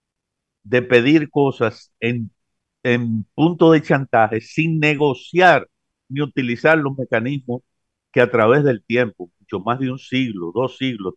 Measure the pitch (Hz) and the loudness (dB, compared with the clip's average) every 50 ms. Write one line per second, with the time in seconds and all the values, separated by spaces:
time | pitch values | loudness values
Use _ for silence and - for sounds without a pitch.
0 | _ _ _ _ _ _ _ _ _ _ _ _ _ 101 120 123 123 123 127 120 | _ _ _ _ _ _ _ _ _ _ _ _ _ -2 0 0 2 4 4 4
1 | 117 135 156 160 147 - - 147 143 135 127 - 120 113 110 - - _ _ _ | 6 4 4 2 2 0 0 0 0 0 0 0 -2 -2 -4 -6 -14 _ _ _
2 | - 117 123 120 113 104 - _ _ _ _ _ _ _ _ _ - 127 120 120 | -6 -4 -4 -4 -6 -10 -12 _ _ _ _ _ _ _ _ _ -2 0 0 0
3 | 120 117 113 110 104 - _ - 147 170 175 165 175 165 165 156 147 - 160 139 | 0 -2 -4 -6 -6 -8 _ 0 0 0 2 4 4 6 6 4 2 0 -2 -2
4 | 135 - - 117 110 107 113 110 - - - - 160 165 160 160 147 151 151 139 | -2 0 0 2 2 0 0 -4 -8 -6 -6 -4 -2 -2 -2 0 0 0 0 0
5 | 151 143 127 - - - - 170 185 180 156 131 92 - _ _ _ _ _ _ | 0 -2 -2 -4 -8 -6 0 2 4 4 4 4 0 -6 _ _ _ _ _ _
6 | _ - 131 139 147 139 - 147 127 120 120 - - 156 160 160 143 139 135 135 | _ -10 -8 -6 -6 -6 -4 -4 -4 -4 -4 -2 0 2 2 2 0 -4 -6 -8
7 | 127 - - 113 113 135 143 139 131 - 120 127 - _ _ _ _ _ _ _ | -8 -6 -4 -4 -4 -4 -6 -8 -8 -10 -10 -10 -12 _ _ _ _ _ _ _
8 | _ _ - 135 123 120 123 113 110 110 127 147 143 143 123 104 - - 113 123 | _ _ 0 2 2 2 2 2 4 4 4 4 2 0 -2 -2 -4 -4 -2 -2
9 | 123 113 95 - 90 87 _ _ _ _ - 95 92 113 117 127 135 127 127 135 | -2 -2 -6 -12 -18 -20 _ _ _ _ -10 -6 -6 -6 -4 -4 -6 -6 -8 -10
10 | - - 127 127 131 120 104 92 85 85 87 110 127 127 - - 135 131 123 104 | -10 -8 -6 -4 -4 -4 -6 -8 -10 -8 -4 -4 -4 -6 -6 -8 -8 -8 -6 -6
11 | 95 92 90 | -8 -10 -10